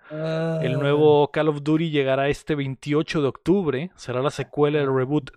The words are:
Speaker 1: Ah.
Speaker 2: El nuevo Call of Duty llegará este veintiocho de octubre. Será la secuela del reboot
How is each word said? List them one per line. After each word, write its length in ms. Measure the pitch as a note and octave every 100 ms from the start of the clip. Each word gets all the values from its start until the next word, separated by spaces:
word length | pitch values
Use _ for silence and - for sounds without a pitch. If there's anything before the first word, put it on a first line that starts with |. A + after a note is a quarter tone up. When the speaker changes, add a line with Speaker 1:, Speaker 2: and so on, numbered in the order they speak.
| -
Speaker 1:
Ah. 500 | D#3 D#3+ D#3+ E3 D#3+
Speaker 2:
El 120 | C3 C3+
nuevo 520 | C#3+ D3 D3+ D3 C#3+
Call 160 | D#3 D#3
of 140 | D3
Duty 280 | C#3+ D#3 E3+
llegará 380 | D3 C3 C3+ C#3
este 260 | C#3+ -
veintiocho 680 | D3+ C3+ C3 C#3+ D3 D#3+ E3
de 60 | C3+
octubre. 600 | - - G3 D#3+ B2+ F3 -
Será 240 | - B2
la 100 | C#3+
secuela 480 | - C3 - D3 D3+
del 160 | C#3
reboot 360 | C3 B2+ D3 B2+